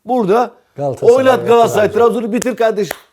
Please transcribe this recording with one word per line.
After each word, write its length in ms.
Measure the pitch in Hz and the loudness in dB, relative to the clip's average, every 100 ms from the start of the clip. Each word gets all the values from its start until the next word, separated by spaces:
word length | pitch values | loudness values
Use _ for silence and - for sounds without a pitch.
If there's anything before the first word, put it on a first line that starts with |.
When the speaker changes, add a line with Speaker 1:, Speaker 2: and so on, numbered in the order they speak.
| 214 | -6
Speaker 1:
Burada 460 | 254 190 226 240 - _ - | -2 0 0 -2 -8 _ -8
Speaker 2:
Galatasaray 400 | 143 123 226 254 | -8 0 2 4
Speaker 1:
oynat 280 | 262 247 | 2 0
Speaker 2:
ve 40 | - | 2
Speaker 1:
Galatasaray, 440 | 233 226 202 208 | 2 2 2 0
Speaker 2:
Trabzon. 220 | 214 233 | 2 0
Speaker 1:
Trabzon'u 200 | 214 226 | 0 -4
bitir 220 | 233 254 220 | -4 -6 -2
kardeşim. 420 | 226 202 185 - _ | -2 -2 -6 -10 _